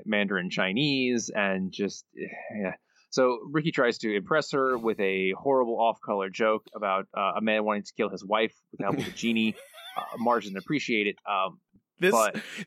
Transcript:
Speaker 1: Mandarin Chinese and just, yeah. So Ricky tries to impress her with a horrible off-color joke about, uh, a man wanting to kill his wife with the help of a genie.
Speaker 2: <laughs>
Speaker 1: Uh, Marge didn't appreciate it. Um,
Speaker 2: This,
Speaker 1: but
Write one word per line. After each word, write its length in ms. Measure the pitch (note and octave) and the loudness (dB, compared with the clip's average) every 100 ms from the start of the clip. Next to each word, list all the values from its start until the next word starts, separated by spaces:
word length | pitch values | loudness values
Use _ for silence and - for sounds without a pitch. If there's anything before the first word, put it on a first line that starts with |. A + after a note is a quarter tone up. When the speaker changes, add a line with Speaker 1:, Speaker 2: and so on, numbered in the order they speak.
| G#2 | 0
Speaker 1:
Mandarin 420 | G#2 G2+ F#2+ F2+ | 2 2 0 0
Chinese 800 | - F#2 G#2 D3 C3+ B2+ A#2+ - | 0 0 2 2 2 2 0 -2
and 380 | G#2+ G2 F#2+ F#2+ | -2 0 0 -2
just, 340 | - G2 - - | -2 -4 -4 -14
yeah. 580 | - - - - G#2 F#2 - _ _ _ | -12 -12 -10 -10 -6 -4 -6 _ _ _
So 280 | - B2+ A#2 D3+ | 2 2 2 -2
Ricky 180 | D3+ D#3 | -2 0
tries 260 | C#3+ A#2+ G#2+ | 2 2 2
to 160 | A2 G2+ | 0 -2
impress 340 | F2+ D#3 - | 2 0 0
her 240 | C#3+ C3 B2 | 0 0 2
with 200 | A2+ G#2 | 0 2
a 320 | G2 F#2+ F#2+ F#2+ | 2 2 0 0
horrible 400 | C#3 C3 A#2+ G#2+ | 2 2 2 2
off-color 520 | A2+ G#2 - G#2 F#2+ | 0 0 -2 -2 -2
joke 340 | F#2 A2 A2 - | 0 2 2 -4
about, 320 | A2 G2+ F#2+ F#2+ G#2 | -4 0 0 -2 -2
uh, 160 | G2 F2+ | 0 0
a 40 | |
man 220 | A2 G#2+ | 2 2
wanting 180 | G#2+ G#2 | 2 -2
to 80 | G2+ - | -4 -4
kill 120 | G#2 | -4
his 160 | F#2+ | -4
wife 300 | F#2+ G#2+ A2+ - _ | -2 0 0 -4 _
with 60 | - | -6
the 60 | |
help 120 | G2 F#2 | -2 -2
of 80 | F2+ | -4
a 40 | |
genie. 440 | - A#2 A2+ A2 - | -4 0 2 2 -2
Speaker 2:
<laughs> 40 | - - - - | -10 -18 -10 -8
Speaker 1:
Uh, 200 | - - | -8 -2
Marge 260 | A#2 A#2 | 0 0
didn't 140 | G#2 F#2+ | 0 -8
appreciate 480 | - D3 - A2 G2+ | -4 -2 0 0 0
it. 80 | F#2 - | -2 -2
Um, 300 | G2 F#2+ F2 _ _ _ - | -2 -2 -6 _ _ _ -2
Speaker 2:
This, 120 | F3+ | 2
Speaker 1:
but 280 | A3+ G#3+ G#3+ - - | 4 4 0 -10 -12